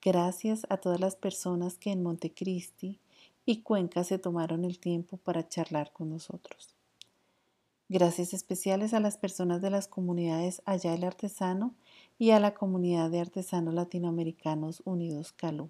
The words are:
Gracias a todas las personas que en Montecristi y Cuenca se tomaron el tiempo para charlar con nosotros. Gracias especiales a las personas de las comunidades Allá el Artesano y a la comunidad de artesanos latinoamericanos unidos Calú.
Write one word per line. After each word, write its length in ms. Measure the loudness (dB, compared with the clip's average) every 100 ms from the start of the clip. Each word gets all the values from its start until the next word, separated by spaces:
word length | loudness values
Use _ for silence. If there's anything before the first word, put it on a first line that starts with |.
Gracias 640 | 4 4 4 0 -2 -2 -2
a 80 | -2
todas 200 | 0 0
las 160 | 0
personas 600 | -2 -6 -4 -2 0 -2 -4
que 160 | -4
en 100 | -2
Montecristi 960 | -2 -2 -6 -6 -4 -4 -6 _ -12 -12 _ _ -20 _
y 160 | -2 -2
Cuenca 420 | 2 2 2 0
se 160 | 0 0
tomaron 460 | 0 -2 0 0
el 140 | -2 -2
tiempo 400 | -2 -2 -2 -8
para 280 | -4 -2 -2
charlar 460 | -4 -2 -2 -4
con 160 | -6 -6
nosotros. 640 | -6 -10 -14 -14 -20 -20 _ _ _ -20 _ _ _ _ _ _ _ _
Gracias 420 | 4 4 4 -4
especiales 600 | -4 -6 -4 0 2 2
a 60 | 2
las 180 | 2 0
personas 420 | -6 -2 0 0
de 80 | 0
las 200 | 0 -2
comunidades 760 | -4 -2 0 0 0 0 -4
Allá 300 | -2 0 0
el 100 | 0
Artesano 720 | -2 -4 -8 -2 -2 0 -2 -6 _ -20 -20 _
y 120 | 8
a 100 | 8
la 140 | 8
comunidad 560 | 2 0 2 4 4 2
de 100 | 0
artesanos 540 | -2 -4 -2 0 0
latinoamericanos 1040 | 0 -2 -2 -2 0 -2 -4 -4 -2 -4 -6 -4
unidos 460 | -2 -2 -4 -8
Calú. 360 | -6 -6 -4 -8